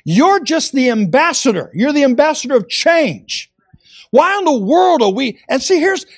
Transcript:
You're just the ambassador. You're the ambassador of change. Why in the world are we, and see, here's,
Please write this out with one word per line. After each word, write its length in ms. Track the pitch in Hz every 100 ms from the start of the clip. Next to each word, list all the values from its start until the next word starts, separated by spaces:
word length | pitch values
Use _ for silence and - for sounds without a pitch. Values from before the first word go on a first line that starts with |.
You're 380 | - 170 339 392
just 320 | 294 320 -
the 180 | 269 247
ambassador. 800 | 220 196 254 330 311 269 190 -
You're 200 | 156 254
the 100 | 294
ambassador 520 | 277 240 302 302 247 269
of 140 | 185
change. 800 | - - 330 277 117 - - - _ _ _ _ - -
Why 260 | 240 339 403
in 80 | 359
the 120 | 269
world 440 | 190 330 370 320
are 100 | 214
we, 280 | 196 269 - -
and 120 | 262
see, 180 | - 359
here's, 260 | 339 381 -